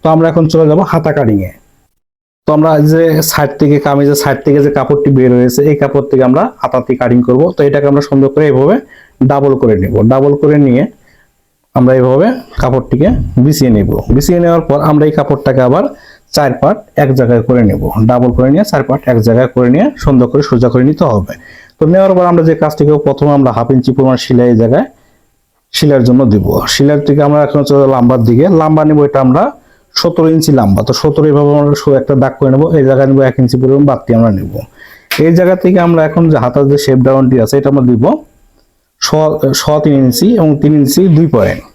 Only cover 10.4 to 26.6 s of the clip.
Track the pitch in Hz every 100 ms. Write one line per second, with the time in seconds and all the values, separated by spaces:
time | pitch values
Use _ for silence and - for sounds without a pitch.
10.4 | 147 147 139 123 175 _ _ _ _ _
11.4 | _ _ _ - 123 131 127 135 202 254
12.4 | - - 131 127 - 127 170 254 - -
13.4 | 131 151 131 107 98 104 - 123 147 175
14.4 | 170 170 165 143 151 151 151 151 143 139
15.4 | - 131 123 151 277 - - - _ -
16.4 | 139 123 143 214 - - 139 127 120 120
17.4 | 113 123 107 98 98 110 110 123 123 120
18.4 | 131 156 208 147 131 135 - 117 107 117
19.4 | 127 - 123 143 202 - - 131 123 139
20.4 | 147 120 123 123 127 151 165 104 87 -
21.4 | - - - _ 156 185 196 185 175 170
22.4 | 160 156 151 151 147 151 143 135 143 143
23.4 | 131 113 117 131 127 127 131 127 - 123
24.4 | 123 113 113 139 269 _ _ _ _ _
25.4 | _ _ _ - 151 139 120 123 127 104
26.4 | 92 -